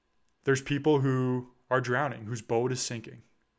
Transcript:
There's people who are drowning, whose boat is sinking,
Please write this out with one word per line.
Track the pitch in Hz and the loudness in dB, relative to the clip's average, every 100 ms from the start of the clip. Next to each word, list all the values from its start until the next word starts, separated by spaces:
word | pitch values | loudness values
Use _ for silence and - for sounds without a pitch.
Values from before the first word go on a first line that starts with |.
| _ _ _ _ | _ _ _ _
There's | - 135 | 0 0
people | 135 143 147 147 | 0 0 4 4
who | 135 131 127 127 123 _ - | 4 2 0 -2 -4 _ -2
are | 127 | 0
drowning, | 123 123 147 117 107 | 0 0 -2 -4 -8
whose | 117 | -8
boat | 101 117 123 | -2 0 0
is | 127 | -2
sinking, | - 120 107 123 - _ _ | -4 -8 -12 -16 -20 _ _